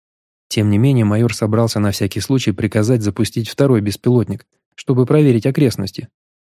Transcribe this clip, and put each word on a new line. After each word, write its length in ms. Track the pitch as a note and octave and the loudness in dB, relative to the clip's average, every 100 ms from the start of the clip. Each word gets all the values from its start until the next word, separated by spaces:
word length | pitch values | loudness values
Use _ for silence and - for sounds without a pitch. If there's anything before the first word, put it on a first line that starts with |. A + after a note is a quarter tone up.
| _ _ _ _ - | _ _ _ _ -8
Тем 200 | A#2 G#2 | -2 0
не 80 | G2+ | 2
менее, 280 | C3+ C3 G#2 | 2 2 2
майор 280 | G#2+ A#2 | 2 0
собрался 460 | - G#2+ A2 A#2 G#2+ | -2 -2 0 0 0
на 120 | G2+ | -2
всякий 280 | - G2 - | -2 -4 -4
случай 320 | - C3+ A2 | -2 -2 -2
приказать 500 | G2 A2 A2 G#2+ B2 | -2 -2 0 0 0
запустить 480 | G#2 - C3 A#2 G#2+ | 0 -2 -4 -4 -6
второй 320 | - C#3 A#2 | 0 2 2
беспилотник, 640 | G2+ - B2 B2 G#2 G2 _ _ _ - | 0 -2 0 2 0 -6 _ _ _ -8
чтобы 300 | - B2+ B2 | -2 0 2
проверить 400 | D3+ D3 A#2 C3 | 4 4 2 0
окрестности, 640 | C3+ C3+ - F#2+ - A#2 _ _ _ | 2 0 0 -6 -10 -16 _ _ _